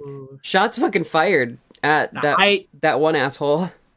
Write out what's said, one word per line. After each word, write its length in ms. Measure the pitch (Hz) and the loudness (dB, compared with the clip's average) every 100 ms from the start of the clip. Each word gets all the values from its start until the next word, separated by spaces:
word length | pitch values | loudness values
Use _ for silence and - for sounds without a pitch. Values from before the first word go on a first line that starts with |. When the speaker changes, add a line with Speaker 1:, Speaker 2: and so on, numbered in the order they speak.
Speaker 1:
Ooh. 380 | 143 139 135 135 | -16 -16 -18 -14
Speaker 2:
shots 340 | - 190 214 233 | -2 0 0 0
fucking 240 | 277 196 | -2 -2
fired 540 | 160 160 175 165 120 127 _ _ | -2 0 2 2 0 -6 _ _
at 300 | 143 151 123 | 0 2 0
that, 240 | 139 147 160 | -2 0 2
Speaker 1:
I 280 | 202 196 - 147 | 2 2 -4 -4
Speaker 2:
that 180 | 156 127 | 0 2
one 160 | 156 156 | 2 0
asshole. 540 | 135 - 143 151 180 - _ | -2 -2 -2 0 -2 -10 _